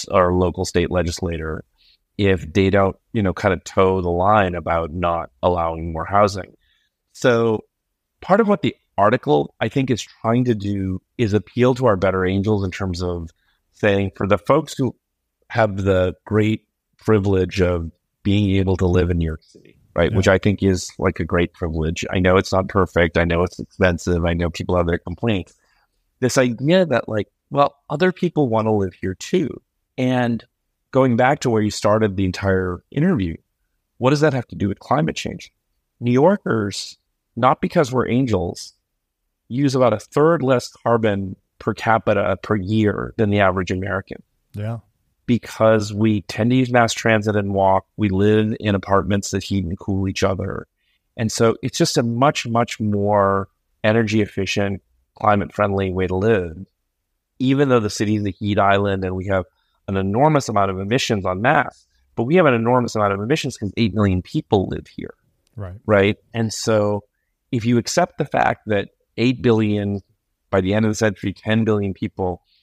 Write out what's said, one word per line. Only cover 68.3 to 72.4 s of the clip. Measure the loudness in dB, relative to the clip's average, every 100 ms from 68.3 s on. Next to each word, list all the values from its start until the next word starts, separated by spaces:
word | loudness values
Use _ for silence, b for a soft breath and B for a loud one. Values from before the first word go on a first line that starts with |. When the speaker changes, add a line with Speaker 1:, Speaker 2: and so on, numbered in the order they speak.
| 0 0 -2 -4
Speaker 1:
that | -4 -4 _ _ -2
eight | -2 0
billion, | 2 2 2 -2 -2 -6 -10 _ _ _ _
by | -2
the | 0
end | 2 0
of |
the | 0
century, | -2 -2 -6
ten | -6 -2 0 0
billion | 0 -2
people | -6 -8 -6 -6 -6